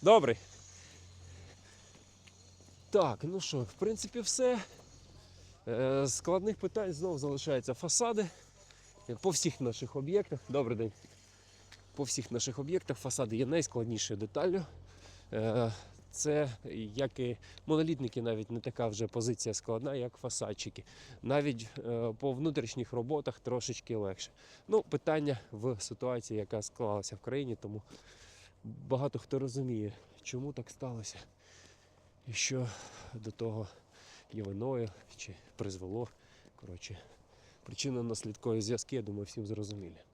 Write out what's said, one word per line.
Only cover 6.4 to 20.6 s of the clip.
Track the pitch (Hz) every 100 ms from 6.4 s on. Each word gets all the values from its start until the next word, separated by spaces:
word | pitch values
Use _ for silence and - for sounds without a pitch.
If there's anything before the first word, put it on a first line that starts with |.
| 196 208
питань | 190 - 196
знов | 147 185 156
залишаються | 143 139 - 135 120
фасади. | 123 170 - 233 220 190 - - - - - - - - 117
По | 190
всіх | 156 165 -
наших | 127 110 123 147
об'єктах. | 139 196 190 143 -
Добрий | 135 120 113
день. | 113 - - - - - - - - - - -
По |
всіх | 139 - 120
наших | 120 123 123
об'єктах | 139 180 - 131
фасади | 131 120 120 113
є | 123
найскладнішою | 165 147 123 113 113 - 104
деталлю. | 107 - 175 185 156 - - - - - -
Е, | 110 110 110 117 107 - - -
це, | - 151 147 143 110 127 87 110 107
як | 135 -
і | 123 113 - - -
монолітники, | 156 160 156 127 123
навіть | 117 110 107
не | 117
така | 110 - 117
вже | 104 110
позиція | 123 113 110 -
складна, | 107 - 113 135 139
як | 123 -
фасадчики. | 127 - 107 104